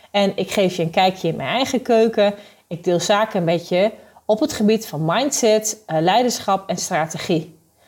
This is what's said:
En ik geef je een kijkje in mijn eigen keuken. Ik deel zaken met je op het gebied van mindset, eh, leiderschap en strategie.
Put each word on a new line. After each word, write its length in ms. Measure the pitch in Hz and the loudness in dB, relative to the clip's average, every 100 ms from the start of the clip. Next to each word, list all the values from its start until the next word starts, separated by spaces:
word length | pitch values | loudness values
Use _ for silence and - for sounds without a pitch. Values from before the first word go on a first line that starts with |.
| - | -6
En 200 | 202 196 190 | 0 0 0
ik 160 | 190 | -2
geef 240 | - 185 180 | 0 0 0
je 80 | |
een 60 | 165 | -2
kijkje 380 | 196 185 185 165 | 2 2 2 -4
in 80 | 156 | -4
mijn 140 | 135 | -4
eigen 320 | 220 - 254 | -4 -2 -2
keuken. 520 | 254 226 226 220 202 202 - _ - | 2 2 2 2 0 0 -10 _ -14
Ik 160 | 165 | -8
deel 160 | 185 175 | -2 0
zaken 440 | 170 208 220 202 | 2 0 0 -2
met 260 | 165 170 170 | 0 -2 0
je 220 | 180 208 - - - - | 0 0 -2 -16 -8 -2
op 120 | 214 | 0
het 140 | 302 | 0
gebied 340 | - 214 220 - | 0 2 2 -2
van 180 | 147 160 | -4 -2
mindset, 760 | 190 277 - 226 214 214 - - | 0 0 0 2 2 0 -6 -4
eh, 120 | 160 | 0
leiderschap 680 | 165 214 247 226 - 196 190 | 2 4 2 0 -2 -2 -2
en 80 | 185 | -6
strategie. 800 | - 170 160 175 - 165 - - _ _ | -4 -2 -2 -4 -2 -2 -2 -14 _ _